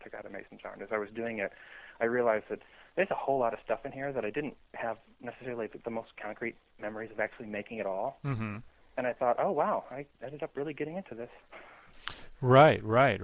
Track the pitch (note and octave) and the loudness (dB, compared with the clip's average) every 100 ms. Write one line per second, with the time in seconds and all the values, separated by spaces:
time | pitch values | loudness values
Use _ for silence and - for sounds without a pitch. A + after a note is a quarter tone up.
0 | - G#2+ G2+ G2+ G2 G#2 G2 G2+ G2+ G#2+ | -16 -14 -12 -12 -14 -14 -12 -12 -4 -4
1 | G2+ A2 A#2 A2 G2 - - - - - | -4 -6 -6 -2 -4 -6 -18 -20 -20 -2
2 | A#2 B2 A#2+ G#2+ - G#2+ - - - - | 0 4 4 2 0 -8 -10 -20 -6 -2
3 | G3 - - C#3 A#2 A2 - C3 C#3 C3+ | 0 0 0 2 2 0 -4 -4 -4 -8
4 | C#3 C3 G#2+ B2+ D3 - - - A#2 A2 | -6 -4 -2 -2 -6 -8 -14 -8 -6 -6
5 | - _ B2 - B2+ A#2 G#2+ G2+ - A2+ | -12 _ -14 -10 -8 -6 -6 -8 -6 -6
6 | - - G#2 G#2+ A#2 - _ - G#2+ G#2+ | -8 -10 -12 -8 -8 -8 _ -12 -10 -8
7 | A2 G#2+ G#2+ - A2 G#2 - A2+ G2 F#2+ | -8 -4 -4 -6 -8 -8 -6 -6 -4 -2
8 | B2 - C#3+ A#2+ A2 G#2 - - - - | -4 -4 -4 -4 -4 -8 -14 -20 -10 -4
9 | B2+ - B2 - E3 D3+ F#3+ C#3 - B2+ | -4 0 2 4 2 2 2 0 -4 -10
10 | C#3+ _ A#2+ D3 D#3 C3+ D3 C#3+ D3+ F3 | -12 _ -12 -8 -8 -6 -6 -6 -6 -6
11 | F#3+ A2+ A#2+ - - - - - - - | -10 -12 -12 -14 -20 -20 -20 -20 -20 -14
12 | - - - - B2+ C3 D#3 G2+ G#2+ A#2 | -12 -12 -14 -2 8 12 12 8 4 6
13 | C3+ G2 | 6 4